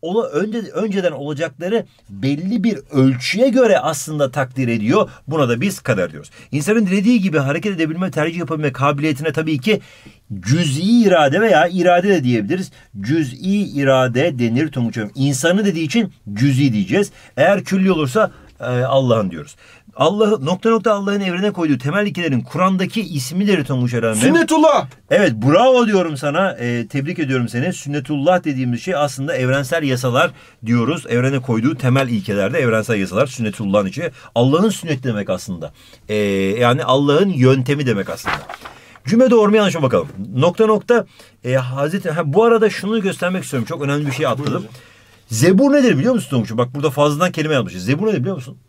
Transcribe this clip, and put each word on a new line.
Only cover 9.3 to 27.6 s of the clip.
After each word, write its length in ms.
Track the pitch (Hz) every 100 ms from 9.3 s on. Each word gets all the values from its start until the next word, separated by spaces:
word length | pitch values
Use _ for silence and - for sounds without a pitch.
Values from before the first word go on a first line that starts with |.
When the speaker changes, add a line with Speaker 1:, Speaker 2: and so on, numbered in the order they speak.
Speaker 1:
tabii 260 | 156 156 151
ki 220 | 127 214 - - - _ _ 98
cüz'i 420 | 92 151 165 135
irade 580 | 185 240 208 180 147 156
veya 280 | 226 165 170
irade 400 | 185 175 175 185
de 160 | 190
diyebiliriz. 460 | 123 120 101 175 185 - _ 104
Cüz'i 580 | 98 160 143 120 185 202
irade 760 | 180 139 139 131 127 120 165 135
denir 300 | 117 120 156
Tonguç 240 | 135 117 113
Hanım. 140 | 107
İnsanı 500 | 131 135 131 165 185
dediği 200 | 202 165
için 280 | 160 233 202 - -
cüz'i 400 | 101 135 131 139
diyeceğiz. 380 | 107 95 151 202 - - -
Eğer 280 | 156 196
külli 280 | - 190 190
olursa, 380 | 175 143 165 208 - - _
e, 40 |
Allah'ın 680 | 117 123 127 135 131 113 98
diyoruz. 260 | 82 73 - - - _ -
Allah'ı, 480 | 143 202 214 214
nokta 260 | 135 180 220
nokta 220 | 226 226
Allah'ın 260 | 208 202 202
evrene 300 | 190 175 208
koyduğu 280 | 196 165 135
temel 280 | 127 185 208
ilkelerin 340 | 156 170 127
Kur'an'daki 600 | 123 151 185 190 185 220
ismidir 640 | 190 151 127 170 208 185
Tonguç 300 | 135 135 123
Erem'im. 200 | 120 113
Speaker 2:
Sünnetullah. 720 | 110 247 330 330 311 311 277 135 - _
Speaker 1:
Evet, 220 | 165 190
bravo 540 | 110 117 165 254 254 233
diyorum 300 | 202 170 143
sana. 360 | 151 151 190 -
E, 260 | 120 120 113
tebrik 320 | 139 139 180
ediyorum 300 | 143 131 117
seni. 240 | 120